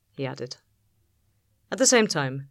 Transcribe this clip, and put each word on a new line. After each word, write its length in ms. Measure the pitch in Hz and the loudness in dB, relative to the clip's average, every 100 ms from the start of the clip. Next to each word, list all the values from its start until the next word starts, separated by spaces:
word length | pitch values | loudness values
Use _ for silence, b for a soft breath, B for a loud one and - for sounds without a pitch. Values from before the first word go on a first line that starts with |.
| _ - | _ -10
he 100 | 131 | -8
added. 300 | 135 123 - _ _ _ _ _ _ _ _ _ _ - | -8 -12 -14 _ _ _ _ _ _ _ _ _ _ -6
At 80 | 190 | 0
the 80 | 262 | 4
same 220 | 247 214 | 4 4
time, 400 | 156 135 139 139 | 0 -4 -6 -12